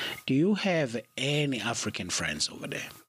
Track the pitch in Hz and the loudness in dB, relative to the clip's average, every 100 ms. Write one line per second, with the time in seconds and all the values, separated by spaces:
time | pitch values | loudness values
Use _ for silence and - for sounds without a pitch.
0 | - - - 135 185 196 202 165 131 117 | -8 -6 2 4 6 4 4 2 2 -2
1 | - - 135 147 143 123 110 113 107 - | -8 -4 0 2 2 0 -2 -2 -4 -4
2 | 90 - 80 76 - - 76 - - - | -4 -2 -2 -2 -2 -4 -8 -8 -8 -12